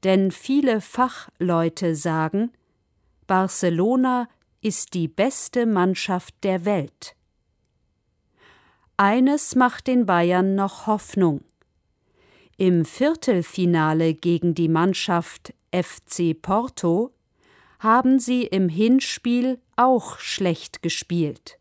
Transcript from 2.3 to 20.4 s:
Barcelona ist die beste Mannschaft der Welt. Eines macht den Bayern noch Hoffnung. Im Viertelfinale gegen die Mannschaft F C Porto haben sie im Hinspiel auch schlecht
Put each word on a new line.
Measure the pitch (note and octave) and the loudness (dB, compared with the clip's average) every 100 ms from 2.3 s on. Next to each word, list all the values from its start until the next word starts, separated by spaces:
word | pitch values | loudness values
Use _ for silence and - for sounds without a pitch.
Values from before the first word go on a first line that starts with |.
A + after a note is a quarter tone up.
| G3 A#3 _ _ _ _ _ _ _ - | -2 -4 _ _ _ _ _ _ _ -2
Barcelona | F#3+ F#3+ - F3+ E3+ G3+ C4 B3+ B3 A#3+ _ _ _ | 0 0 0 0 0 2 2 2 0 -4 _ _ _
ist | A3 - - | -4 -4 -4
die | F3+ D#3+ | -4 -4
beste | - A3+ - - B3 A#3 | 0 -2 0 -4 -2 0
Mannschaft | G3+ F3+ F#3 - F3+ - _ | 2 2 0 -4 -4 -6 _
der | G3 F#3 F3 | -4 -2 -2
Welt. | G3+ C#3 _ - _ _ _ _ _ _ _ _ _ _ _ _ _ _ _ _ _ _ - | -2 -4 _ -20 _ _ _ _ _ _ _ _ _ _ _ _ _ _ _ _ _ _ 0
Eines | G3 A#3 C4 D4 - B3+ | 2 4 2 2 0 2
macht | B3 - - | 2 0 -2
den | B3+ G#3 | 0 2
Bayern | F3 F3 F3+ F#3+ | 2 4 2 2
noch | G3 G3 - - | 0 -2 -6 -4
Hoffnung. | G#3+ - - F3 C#3+ - _ _ _ _ _ _ _ _ _ _ _ | -4 -2 0 2 0 -8 _ _ _ _ _ _ _ _ _ _ _
Im | F#3 F3 D#3 | 2 2 0
Viertelfinale | - C#4+ D#4+ - G3 D#3+ - F3 E3+ D#3 D#3 E3 | 0 0 0 0 0 -2 -2 2 2 2 2 0
gegen | D#3 F3 E3+ F3 | 0 0 0 0
die | D#3+ E3 | 0 0
Mannschaft | D#3+ F3+ F#3 - F3 E3+ - - - _ | 2 0 -2 -2 -2 -4 -14 -20 -20 _
F | F3+ F3 - - | -4 -4 -10 -6
C | - E3+ D#3+ | -2 -2 -2
Porto | - G3 B3 - F3 E3+ B3+ _ _ _ _ _ _ _ | -2 -2 -2 -4 0 0 -2 _ _ _ _ _ _ _
haben | A3 A#3 B3+ C4+ | 2 2 4 2
sie | A#3+ B3 | 2 -2
im | B3 F#3+ F#3 | 0 0 0
Hinspiel | D#3+ A3 C4 - - A#3+ A#3+ B3+ B3 _ - | 2 4 4 2 -6 -2 0 0 -4 _ 0
auch | B3+ B3+ - - | 2 2 -2 -12
schlecht | - - | -10 -2